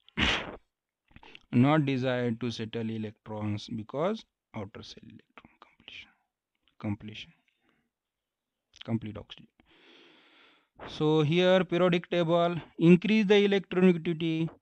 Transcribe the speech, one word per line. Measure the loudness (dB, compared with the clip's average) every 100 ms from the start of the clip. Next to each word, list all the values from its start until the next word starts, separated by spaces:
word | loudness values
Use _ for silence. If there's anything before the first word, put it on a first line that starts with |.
| _ -2
<coughs> | -2 -2 -6 -14 _ _ _ _ _ -20 -20 -20 _
not | 2 4 4 2
desired | -2 -2 -2 -2 -4
to | -6
settle | -6 -8 -8 -6
electrons | -6 -8 -12 -12 -8 -6 -6 -8
because | -10 -8 -6 -4 -4 -10 _ _
outer | -14 -14 -14
shell | -20 -20
electron | -20 -20 _ -20 -20 _ -20 _
completion, | -20 -20 -20 _ _ _ _ _ _ _
completion, | -8 -8 -10 -16 -18 _ _ _ _ _ _ _ _ _ _ _ _ _ _ _
complete | -6 -6 -6 -12
oxygen. | -16 -20 -20 _ _ _ _ -20 -20 _ _ _ _ _ _ _ -16
So | -4 0 2
here | 2 2 4 4
periodic | 2 2 2 2 0
table, | -2 2 2 2 -2 -8 2
increase | 6 6 6 2 4
the | 4 4
electronegativity | 0 -2 2 4 4 0 -4 -2 -2 -4 -8